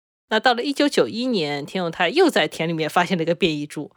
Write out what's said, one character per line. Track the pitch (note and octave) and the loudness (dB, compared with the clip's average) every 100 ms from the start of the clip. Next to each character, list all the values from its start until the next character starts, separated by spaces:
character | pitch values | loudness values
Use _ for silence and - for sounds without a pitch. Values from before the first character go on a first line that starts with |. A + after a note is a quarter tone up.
| _ _ _ | _ _ _
那 | A3 | 0
到 | B3+ | 2
了 | A#3 | 2
一 | C#4+ | -2
九 | C#4+ D4 | 0 2
九 | - C3 | 2 0
一 | G#3+ | 0
年， | B3+ A3+ D3 D3 | -2 0 -2 -4
田 | C#3+ F#3+ | -6 -4
永 | E3+ | -4
泰 | D#3+ F3 | 0 0
又 | C4 F4+ | 4 4
在 | G#3+ D#3 | 4 0
田 | - E3 | -2 -4
里 | |
面 | E3 D3+ | -2 0
发 | - F3 | 0 0
现 | F#3+ | 0
了 | |
一 | E3 | 0
个 | |
变 | E3 F3+ D3+ | 0 0 -2
异 | D3 | -6
株， | - C#3 | -10 -12